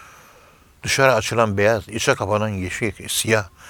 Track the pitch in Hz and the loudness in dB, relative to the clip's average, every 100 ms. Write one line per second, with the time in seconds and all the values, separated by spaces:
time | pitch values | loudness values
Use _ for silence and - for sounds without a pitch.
0 | - - - - _ _ _ _ - - | -20 -20 -20 -20 _ _ _ _ -4 2
1 | 135 117 - 113 113 101 101 113 - 117 | 4 4 0 0 2 2 2 2 -2 -4
2 | - 127 98 104 107 98 92 - 113 - | 0 0 0 -2 -2 -4 -6 -4 -6 -6
3 | - - 107 110 95 _ - | -8 -4 0 0 0 _ -20